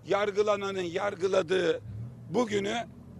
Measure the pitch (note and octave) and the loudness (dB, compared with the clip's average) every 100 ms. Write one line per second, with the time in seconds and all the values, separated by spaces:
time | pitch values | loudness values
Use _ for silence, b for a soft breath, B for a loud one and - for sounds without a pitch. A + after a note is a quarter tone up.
0 | D3 G3 G#3 G3 G#3 G3+ G3 F#3+ F3 F#3 | 0 2 2 2 2 2 0 -2 -2 -2
1 | G3+ G3 F#3+ F#3+ E3 F#3 E3 - - - | -2 0 2 2 4 2 4 0 -4 -10
2 | - - - G3 A3+ G#3 G3 A#3 - - | -10 -12 -2 0 2 0 0 -2 -4 -12
3 | - - | -18 -18